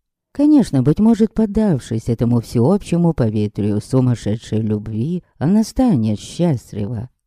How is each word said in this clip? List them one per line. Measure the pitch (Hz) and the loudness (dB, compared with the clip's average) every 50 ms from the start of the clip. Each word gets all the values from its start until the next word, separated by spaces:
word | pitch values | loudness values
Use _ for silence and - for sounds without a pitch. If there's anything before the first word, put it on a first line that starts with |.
| _ _ _ _ _ _ - | _ _ _ _ _ _ -2
Конечно, | - 285 294 302 285 208 - - 135 123 | 0 4 4 6 4 4 2 0 2 2
быть | 139 156 - | 2 2 4
может, | 208 226 233 185 226 208 - | 4 2 4 4 2 0 2
поддавшись | - 220 202 202 220 220 208 165 123 - - 117 113 - - | 0 -2 0 0 0 0 2 0 -2 -2 -6 -6 -6 -4 -4
этому | 117 - 123 117 120 120 | -2 0 0 0 0 0
всеобщему | 110 - - 123 113 139 196 202 - - - 170 175 165 160 | -2 -2 0 0 2 2 2 0 0 -2 0 0 2 0 0
поветрию | - 127 110 107 110 104 104 - - 101 107 101 104 | 0 -2 -2 0 -2 -2 -2 -4 -4 -2 -2 -2 -4
сумасшедшей | - - - 131 127 127 120 - - 104 104 113 - - - 110 | -4 -2 0 2 2 2 0 -2 -2 -4 -6 -6 -6 -6 -4 -4
любви, | 110 107 107 107 101 110 110 107 127 156 180 175 - _ _ _ | -2 -2 -4 -4 -4 -6 -6 -6 -4 -4 -6 -6 -8 _ _ _
она | 120 151 196 214 226 | -2 0 2 2 0
станет | - - - 262 254 196 123 107 110 110 98 | 0 -2 0 0 2 2 2 0 0 -2 -4
счастлива. | - - - - 170 175 143 110 - - - 104 104 98 123 113 - - _ _ _ | -6 -10 -4 -2 0 0 0 -2 -6 -10 -10 -8 -8 -6 -8 -10 -10 -12 _ _ _